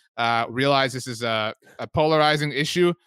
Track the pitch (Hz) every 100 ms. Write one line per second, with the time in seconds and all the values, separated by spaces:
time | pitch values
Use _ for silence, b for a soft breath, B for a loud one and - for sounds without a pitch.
0 | _ - 117 117 117 120 139 139 135 127
1 | 123 117 117 113 107 - _ - - 180
2 | 156 156 151 151 147 131 147 175 175 170